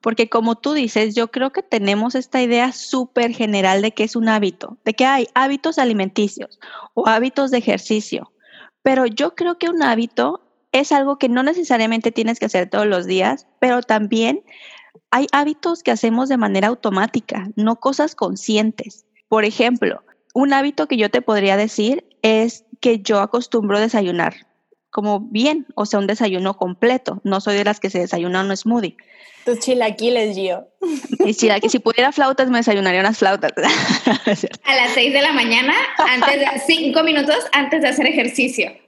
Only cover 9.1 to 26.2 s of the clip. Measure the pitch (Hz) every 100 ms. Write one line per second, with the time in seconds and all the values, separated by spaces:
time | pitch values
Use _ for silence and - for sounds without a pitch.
9.1 | 220 302 - 349 349 339 349 277 226 233
10.1 | - 247 349 _ _ _ 262 285 285 277
11.1 | 277 262 240 269 349 330 240 220 226 -
12.1 | 226 226 233 220 190 180 202 208 185 180
13.1 | 185 196 269 _ _ 254 247 240 214 208
14.1 | 220 226 302 - - - - - _ _
15.1 | 240 285 285 294 302 349 339 - 226 226
16.1 | 226 262 262 208 196 202 240 226 190 220
17.1 | 254 - - 190 214 214 233 262 277 302
18.1 | - 190 190 - 214 220 220 - - _
19.1 | _ _ 220 214 214 240 247 - - _
20.1 | _ _ - 277 277 277 285 302 247 208
21.1 | 240 247 214 196 196 214 - 214 294 _
22.1 | _ 220 220 226 - _ - 247 233 196
23.1 | 208 208 233 240 240 208 202 220 233 190
24.1 | 175 160 - _ _ _ _ _ - 208
25.1 | 202 214 214 262 311 262 - 208 208 196
26.1 | 214